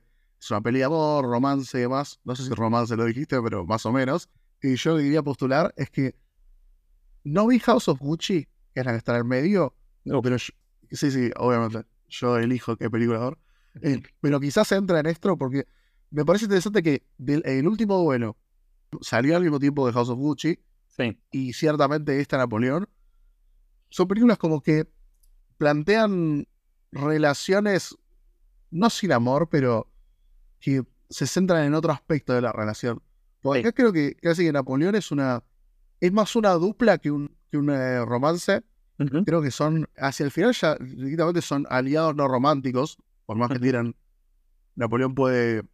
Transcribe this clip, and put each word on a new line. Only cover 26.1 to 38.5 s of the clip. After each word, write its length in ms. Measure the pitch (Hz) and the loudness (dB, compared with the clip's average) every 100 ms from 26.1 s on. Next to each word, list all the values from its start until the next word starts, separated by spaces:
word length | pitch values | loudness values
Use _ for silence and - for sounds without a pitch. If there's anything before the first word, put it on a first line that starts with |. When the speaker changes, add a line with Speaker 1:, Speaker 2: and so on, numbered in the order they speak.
| 185 160 147 - _ _ _ _ | 2 0 -2 -4 _ _ _ _
Speaker 1:
relaciones, 1040 | 135 143 156 151 139 - 190 208 180 - - _ _ _ _ _ _ _ | -6 -2 2 2 2 0 0 2 0 -2 -12 _ _ _ _ _ _ _
no 180 | 165 233 | 0 0
sin 220 | - 185 | 0 0
amor, 380 | 123 120 139 165 | 2 2 0 0
pero 420 | 156 127 113 - _ _ _ _ _ _ _ | 2 2 0 -4 _ _ _ _ _ _ _
que 240 | - 135 117 _ _ | -2 -2 -2 _ _
se 180 | - 143 | -6 -2
centran 360 | 180 185 165 143 | 0 2 4 4
en 80 | |
otro 180 | 151 160 | 2 0
aspecto 420 | 143 - 151 - | -2 -2 -4 0
de 80 | 123 | 0
la 100 | 120 | 0
relación. 500 | 107 107 107 123 113 - _ _ _ | -2 -4 -4 -6 -6 -10 _ _ _
Porque 200 | 135 135 | -2 0
Speaker 2:
Sí. 60 | 226 | 0
Speaker 1:
acá 80 | 254 | 4
creo 180 | 240 | 4
que 220 | 170 143 - | 4 0 -2
casi 280 | 170 165 | -2 2
que 80 | 165 | 2
Napoleón 440 | 143 135 131 175 214 | 0 -2 0 0 0
es 160 | - | -2
una, 320 | 143 131 120 - _ _ _ _ _ | -2 -2 -4 -8 _ _ _ _ _
es 100 | 175 | 0
más 240 | 208 208 233 | 2 2 2
una 160 | 208 | 2
dupla 440 | 175 185 - 156 170 | 2 0 2 4 4
que 140 | 147 | 0
un, 240 | 147 143 - _ | -4 -6 -12 _
que 80 | 147 | -2
un, 120 | 143 | 0
eh, 340 | 139 127 123 117 | 0 0 -2 -2
romance. 580 | 120 147 175 - | 0 0 0 0